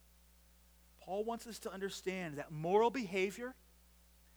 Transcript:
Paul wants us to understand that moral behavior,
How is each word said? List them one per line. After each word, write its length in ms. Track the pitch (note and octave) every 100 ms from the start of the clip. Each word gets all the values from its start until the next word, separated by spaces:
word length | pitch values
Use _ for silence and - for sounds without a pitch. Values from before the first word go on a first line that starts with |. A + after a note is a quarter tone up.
| - - - - - - - - - -
Paul 240 | - G3
wants 220 | A3 A#3 A#3
us 120 | G3+
to 120 | A3
understand 640 | F#3 G3 - F#3+ F#3 F3 C#3+
that 120 | C#3
moral 400 | D3+ E3 G3+ A#3
behavior, 640 | C4 G3+ G3 G3+ G3 B3 - - - - - - - -